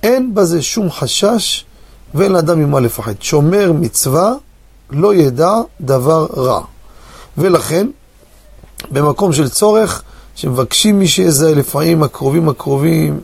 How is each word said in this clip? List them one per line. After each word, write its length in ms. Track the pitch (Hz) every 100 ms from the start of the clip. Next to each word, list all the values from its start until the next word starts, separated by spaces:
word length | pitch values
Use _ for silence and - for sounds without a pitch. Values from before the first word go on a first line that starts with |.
אין 320 | 208 262 254 208
בזה 260 | 180 170
שום 300 | 139 226 190
חשש, 720 | - 131 - 202 233 - - - - - - -
ואין 180 | 139 196
לאדם 280 | 185 156 170
ממה 200 | 143 143
לפחד. 340 | 120 - 107 101
שומר 520 | - 151 147 196 196
מצווה, 600 | 160 127 - 135 139 196 269 - - - - -
לא 240 | 139 196 196
ידע 380 | 143 123 170 220 214 -
דבר 460 | 131 135 127 160 156 -
רע. 260 | 127 107 - - - - - - - -
ולכן, 500 | 185 170 - 160 226 - _ _ _ - - - - - -
במקום 420 | 139 147 143 196
של 160 | 151 139
צורך, 540 | - 208 214 214 - - - - -
שמבקשים 640 | - 127 123 - 214 202
מי 80 | 185
שיזהה, 460 | - 180 143 160
לפעמים 500 | 147 139 143 160 165
הקרובים 460 | 147 - 135 156 160
הקרובים 720 | 135 - 139 156 165 156 147